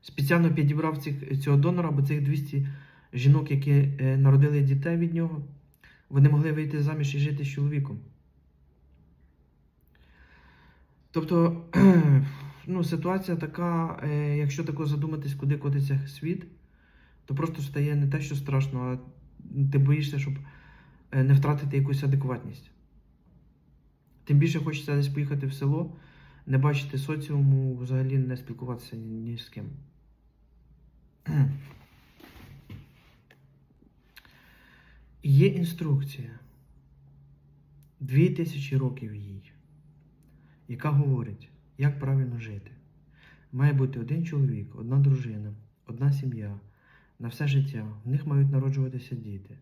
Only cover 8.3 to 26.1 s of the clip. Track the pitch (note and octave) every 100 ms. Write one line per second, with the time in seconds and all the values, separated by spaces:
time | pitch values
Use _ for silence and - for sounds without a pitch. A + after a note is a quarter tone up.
8.3 | _ _ _ _ _ _ _ _ _ _
9.3 | _ _ _ _ _ _ _ _ _ -
10.3 | - - _ - _ _ _ _ E3 D#3+
11.3 | F3 E3+ E3+ - F#3 G3 F3 D#3 C3+ C#3
12.3 | - - - - F#3 E3+ E3+ F3 F#3+ F#3+
13.3 | E3+ D#3+ - F3 E3+ E3 E3+ D3 D3 D3
14.3 | D3 C#3+ - E3 D3+ D3+ C#3+ D3+ D3+ C#3
15.3 | - C#3+ C#3 C#3+ C#3 C3+ C3+ - - D#3
16.3 | F#3+ - - _ _ _ _ _ _ -
17.3 | C#3 D#3+ - C#3 D3 D3 D3 C#3 - -
18.3 | C#3 C#3 C3+ C3+ B2+ B2+ B2+ - - -
19.3 | - - C#3 C#3 C#3 C3+ D3+ C#3 C#3+ C3+
20.3 | - - - - - - - _ C3+ C3+
21.3 | C#3 C3+ D3 - C#3 C#3 C#3 C#3 C#3 B2
22.3 | B2 - - - _ _ _ _ _ _
23.3 | - _ _ _ _ _ _ _ _ -
24.3 | C#3+ E3 D#3 C#3+ D3 - C#3+ C#3 C#3+ C#3+
25.3 | C#3+ C3+ - C#3 D#3 F3 - -